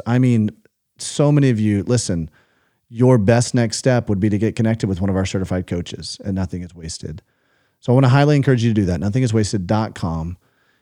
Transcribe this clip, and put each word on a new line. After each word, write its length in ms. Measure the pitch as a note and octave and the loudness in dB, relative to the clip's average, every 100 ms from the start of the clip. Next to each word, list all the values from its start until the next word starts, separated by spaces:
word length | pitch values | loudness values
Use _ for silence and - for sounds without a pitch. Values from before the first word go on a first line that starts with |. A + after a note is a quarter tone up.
| - | -2
I 120 | B2 | 2
mean, 320 | B2+ A2+ G#2+ - _ _ _ _ | 2 2 0 -6 _ _ _ _
so 360 | - - D3 | -8 0 2
many 180 | D3 C3+ | 4 2
of 80 | A2 | 2
you, 240 | G#2+ G2+ | 0 0
listen, 480 | F2+ B2 - F2 D#2 - _ _ _ _ _ | 0 -2 -2 -4 -6 -12 _ _ _ _ _
your 300 | A#2 B2+ B2 | 0 4 4
best 360 | G2 A#2 A#2+ | 4 2 2
next 240 | B2 A2+ - | 0 -2 -2
step 300 | C3+ A#2+ A2+ | 0 0 0
would 120 | G2 | 0
be 80 | G#2+ | 0
to 80 | G2+ | 0
get 180 | A2 - | -2 0
connected 320 | A2+ A2+ G2+ | -2 0 -2
with 120 | F2 | -2
one 100 | G2 | -2
of 60 | F#2+ | -2
our 100 | F#2 | -2
certified 400 | F#2+ F2+ F#2 F2+ | -4 -4 -4 -4
coaches 520 | F2 E2 - D#2 - | -6 -8 -12 -14 -10
at 100 | G2+ | -8
Nothing 280 | F#2+ F2+ F2+ | -6 -6 -8
is 120 | F2 | -12
Wasted. 460 | F2 E2 - - D#2+ - _ _ _ _ _ | -14 -14 -12 -12 -14 -18 _ _ _ _ _
So 120 | - | 2
I 20 | |
wanna 140 | B2+ C3+ | 4 6
highly 260 | C#3 D3 C#3+ | 6 4 4
encourage 260 | C#3 B2+ | 2 2
you 80 | A#2 | 2
to 100 | G#2+ | 2
do 60 | F2 | 0
that, 140 | E2+ | 0
nothing 240 | G2 B2+ | -2 0
is 100 | B2+ | 0
wasted 320 | A2+ G#2 G#2+ F2+ | 0 0 -2 -2
dot 280 | G#2+ G#2+ | -2 -2
com. 440 | - F2+ D#2+ E2+ F2+ _ _ _ _ | -6 -6 -6 -6 -10 _ _ _ _